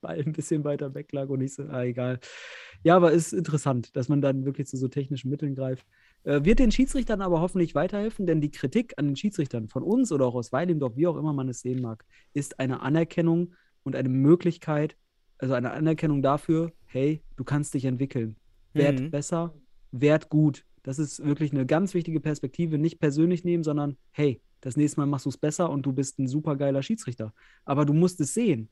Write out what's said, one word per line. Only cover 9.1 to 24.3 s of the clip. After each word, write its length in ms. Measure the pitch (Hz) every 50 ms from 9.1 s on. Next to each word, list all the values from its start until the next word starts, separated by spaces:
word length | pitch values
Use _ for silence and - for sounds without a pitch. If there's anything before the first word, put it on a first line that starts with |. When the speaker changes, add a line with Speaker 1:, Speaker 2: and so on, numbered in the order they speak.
| 139
Speaker 1:
Schiedsrichtern 520 | 135 - 208 202 - 156 131 - 117 110 107
von 140 | - 131 113
uns 300 | 147 208 254 262 220 165
oder 140 | 139 131
auch 80 | 123 117
aus 180 | 123 117 - -
Weilingdorf, 440 | 131 170 180 175 151 139 127 110
wie 100 | 131 160
auch 100 | 175 160
immer 160 | 135 147 156 147
man 160 | 139 131 131
es 120 | 123 -
sehen 200 | - 123 127 127
mag, 240 | 127 117 113 - - _ _ _ _ _ _
ist 260 | 147 143 - - -
eine 200 | 131 127 131 123
Anerkennung 760 | - 131 147 160 165 160 - - 165 165 165 170 175 175 _ _ _ _ _ _ _
und 140 | 139 131
eine 140 | 131 135 131
Möglichkeit, 840 | 127 131 135 143 170 175 - 175 165 - - - 151 147 151 151 - _ _ _ _ _ _ _ _ _
also 160 | - 131 135
eine 160 | 123 120 123
Anerkennung 500 | - - 156 160 160 151 - 156 147 139
dafür, 520 | 135 135 139 147 - - 165 160 165 170 - _ -
hey, 380 | _ - 127 135 147 156 156 - - -
du 80 | - 127
kannst 280 | - 143 147 147 - -
dich 140 | 143 123
entwickeln. 500 | 135 127 123 139 135 - 131 113 110 110 _ _ _ _ _ _ _ _
Werd 260 | 151 143 143 143 131
Speaker 2:
Mhm. 100 | 131 156
Speaker 1:
besser, 440 | 165 147 147 - 180 165 170 165 160 - _ _ - - - -
werd 380 | - 123 135 147 151 156 - -
gut. 380 | - 151 151 151 135 - _ _ _ _ _
Das 160 | 131 135 139
ist 260 | 156 139 - - 143
wirklich 280 | 147 143 143 156 143 135
eine 120 | 139 131
ganz 300 | 127 151 160 196 185 -
wichtige 260 | 180 165 - 160 156
Perspektive. 560 | - 156 151 147 - 131 - - 175 165 156
Nicht 240 | 143 151 165 - -
persönlich 420 | - 151 139 147 160 170 180 165 -
nehmen, 220 | 175 175 170 165
sondern 320 | 156 147 147 147 143 139 _ _ _
hey, 320 | _ - 147 143